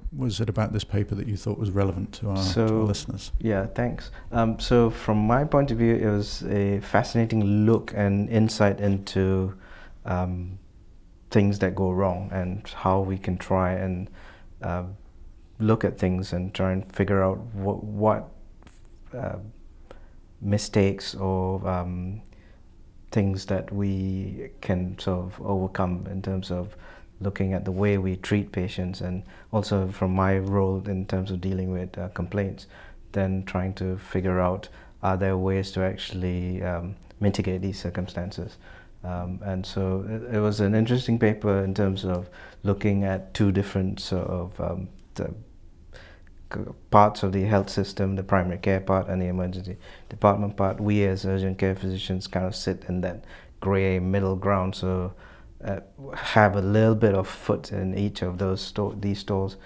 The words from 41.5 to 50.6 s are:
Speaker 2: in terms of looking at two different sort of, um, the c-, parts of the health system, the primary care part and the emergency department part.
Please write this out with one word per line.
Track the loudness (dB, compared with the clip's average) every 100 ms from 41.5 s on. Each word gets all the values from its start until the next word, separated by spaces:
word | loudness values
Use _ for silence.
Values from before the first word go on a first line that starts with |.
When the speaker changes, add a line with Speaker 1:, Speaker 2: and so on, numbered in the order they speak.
| 2
Speaker 2:
in | 2
terms | 2 0 0
of | -2 -4 -6 -14 -20 -4
looking | -2 2 2 2
at | 2 0 -4
two | 2 4
different | 4 0 0 0 -2
sort | -4 -4 -2
of, | -4 -6 -6
um, | -6 -6 -8 -14 -14
the | -8 -8 -8 -14 -20 -20 -20 -20 -20 -20 -20 -20 -20 -10
c-, | -8 -8 -12 6
parts | 8 8 6
of | 0
the | 2
health | 4 2 2
system, | -2 -2 -2 -2 -2
the |
primary | 2 2 2 0
care | 0 0
part | 2 0 2
and | -2
the | 0
emergency | -2 -2 -4 -8 -12 -14 -20 -18
department | 2 4 4 0
part. | 0